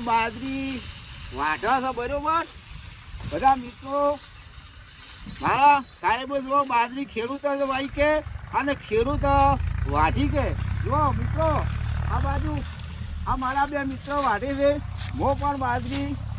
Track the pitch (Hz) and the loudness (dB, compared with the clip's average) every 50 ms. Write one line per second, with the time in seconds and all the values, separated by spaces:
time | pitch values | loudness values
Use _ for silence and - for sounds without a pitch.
0 | 233 240 226 226 226 233 220 214 247 269 269 269 269 269 262 240 - - - - | 0 2 2 4 2 2 -2 -6 -6 -4 -4 -4 -4 -4 -6 -6 -8 -10 -12 -12
1 | - - - - - - - 127 143 156 156 147 180 220 262 262 247 262 247 233 | -14 -14 -14 -12 -12 -10 -4 -2 0 0 0 0 2 2 2 2 2 0 -2 -2
2 | 240 240 285 285 - 294 311 339 339 - - - - - - - - - - - | -4 -4 -4 -2 0 2 2 2 0 -2 -8 -16 -16 -16 -16 -14 -14 -14 -16 -16
3 | - - - - - - 143 165 254 269 269 254 247 247 240 - 269 269 277 285 | -16 -16 -14 -10 -8 -6 -4 4 6 6 6 6 2 -8 -14 -12 -8 -4 0 2
4 | 285 285 294 285 - - - - - - - - - - - - - - - - | 2 2 2 0 -6 -14 -18 -18 -18 -18 -18 -18 -18 -18 -18 -20 -20 -18 -18 -18
5 | - - - - - - - - - 165 208 247 277 294 285 277 247 - - - | -16 -16 -16 -14 -14 -12 -10 -4 -2 0 4 6 8 8 8 6 4 -4 -12 -2
6 | 175 185 220 247 269 262 285 277 262 262 269 285 277 269 247 233 233 240 247 269 | 0 0 2 0 0 -2 -4 -4 -2 2 2 2 2 4 2 2 2 0 -2 -6
7 | 277 - - 226 226 240 277 277 - 285 277 277 277 269 262 262 277 262 - 285 | -8 -6 -4 -4 -4 -4 -4 -2 -2 -2 0 0 0 0 0 -2 -2 -4 0 2
8 | 285 302 302 302 302 - - - - - - 226 269 285 269 - - - 214 220 | 4 4 4 2 0 -4 -10 -10 -10 -4 -2 -2 0 0 -2 -4 -4 -2 0 2
9 | 233 269 294 285 277 277 277 277 277 277 277 - - - - - - - 143 147 | 2 2 0 2 2 4 6 6 6 6 4 2 0 -2 -2 -2 -2 0 2 4
10 | 156 160 - 254 285 285 302 285 254 190 - - - - - - - 220 262 302 | 4 4 4 2 2 2 2 0 0 0 0 -2 -2 -4 -2 -2 -2 0 2 2
11 | 302 277 247 - - - - 311 320 320 294 254 - - - - - - - - | 4 2 2 2 0 0 0 2 2 2 2 2 0 0 -2 -2 -2 -2 -2 -2
12 | - - 226 247 - - 240 262 285 311 302 277 269 - - - - - - - | -2 -2 0 0 0 0 0 0 -2 -2 -2 -4 -4 -6 -8 -10 -10 -12 -10 -10
13 | - - - - - 196 247 269 262 254 269 277 285 285 294 285 277 269 262 240 | -10 -8 -8 -6 -2 -2 -2 0 0 0 2 2 2 2 0 -2 -2 -2 -4 -4
14 | - 269 285 285 277 247 208 202 240 277 277 269 277 285 294 285 - - - - | -4 -2 0 2 4 4 2 2 0 -2 0 4 4 4 4 2 -2 -6 -6 -6
15 | - - - 262 311 262 277 269 277 285 285 269 262 247 240 254 247 247 269 277 | -6 -6 -2 0 2 2 2 2 2 0 0 0 0 0 0 0 -2 -2 -2 -2
16 | 277 285 277 - - - - | -2 -2 -4 -4 -6 -6 -6